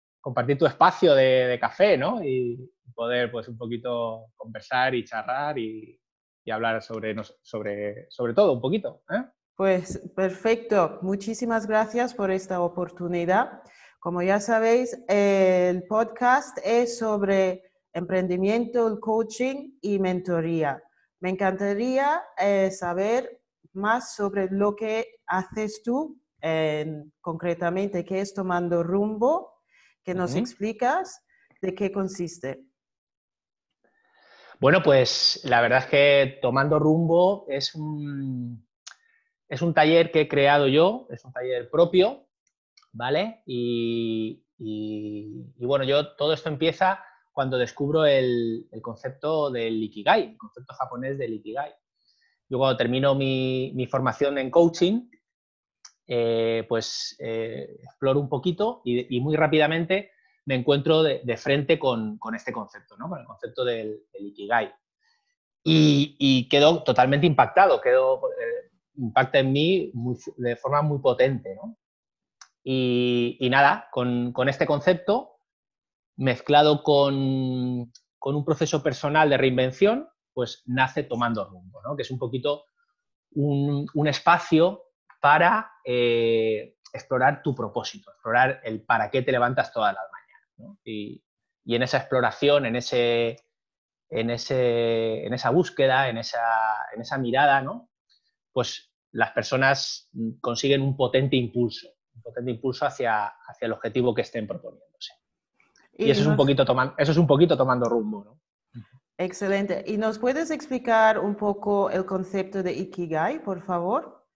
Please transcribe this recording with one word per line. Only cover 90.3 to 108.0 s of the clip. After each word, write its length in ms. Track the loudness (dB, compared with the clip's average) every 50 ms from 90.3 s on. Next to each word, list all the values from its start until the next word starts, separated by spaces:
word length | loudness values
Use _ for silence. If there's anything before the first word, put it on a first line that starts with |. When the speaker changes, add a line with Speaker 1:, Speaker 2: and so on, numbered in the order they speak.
| _ _ _ _ _
Speaker 1:
¿no? 220 | -20 -20 -20 -20 _ _
Y, 360 | -12 -10 -10 -10 -12 -14 -18 _ _ _ _ _ _ _ _ _
y 100 | -4 -2
en 80 | -2 0
esa 140 | 0 -2
exploración, 680 | -4 -2 0 0 0 0 0 -2 0 2 4 4 4 2
en 120 | 0 -4
ese, 580 | -4 -4 -2 0 0 2 2 2 0 0 -2 -4 -8 _ _ _ _ _ _ _ _ _ _ _ _ _ _
en 200 | -4 -4 -2 -2
ese, 960 | -4 -6 -4 -2 0 0 2 2 2 0 0 0 0 0 0 -2 -4 -4 -6
en 80 | -6 -6
esa 160 | -2 -2 2
búsqueda, 580 | 2 2 2 0 0 0 2 2 4 2 0
en 120 | 0 -2 -6
esa, 200 | -8 -6 -6 -2 0 0 0 0 0 -2 -2 -4 -6 -10 -12
en 60 | -12
esa 160 | -8 -8 -6
mirada, 440 | -4 -2 0 2 2 4 4 4 2
¿no? 280 | 0 -4 -10 -12 -14 _ _ _ _ _ _ _ _ _ _ _ _ _ _
Pues 400 | -4 -4 -4 -6 -12 -16 _ _ _ _ _
las 200 | -4 -2 -2 -2
personas, 760 | -2 -4 -4 -2 0 2 2 2 2 0 -2 -8 -10 -14 -16 _ -10
mm, 260 | -8 -8 -8 -8 -8
consiguen 420 | -6 -6 -4 -2 0 2 2 2
un 140 | 2 -2 0
potente 400 | 0 0 2 2 2 2 2 0
impulso, 540 | 0 0 0 0 0 0 0 -2 -8 -16 -20 _ _ _ _ _
un 60 | -20
potente 300 | _ -12 -12 -8 -8 -8
impulso 340 | -8 -4 -4 -6 -4 -2 -4
hacia, 400 | -4 -2 -2 -2 -2 0 -2 -2
hacia 380 | -6 -10 _ _ -20 -12 _ -6
el 80 | -6 -6
objetivo 400 | -6 -8 -4 -2 -2 -2 0 -2
que 80 | -4
estén 260 | -6 -6 -8 -10 -8
proponiéndose. 640 | -8 -12 -12 -14 -16 -18 _ _ _ _ _ -20 -20 -20 _ _ _ _ _ _ _ _ _ _ _ _ _ _ _ _
Y 80 | 0 2
Speaker 2:
Y 60 | 2
Speaker 1:
eso 100 | 4 4
es 60 | 4
un 60 | 4 4
Speaker 2:
nos 40 |
Speaker 1:
poquito 260 | 4 4 4 4 2 2
toman-, 300 | 2 2 0 0 -2 0
eso 140 | 0 0 2
es 60 | 4
un 100 | 4 6
poquito 300 | 6 6 6 6 4 4
tomando 320 | 2 2 2 2 0 0 0
rumbo, 340 | 0 0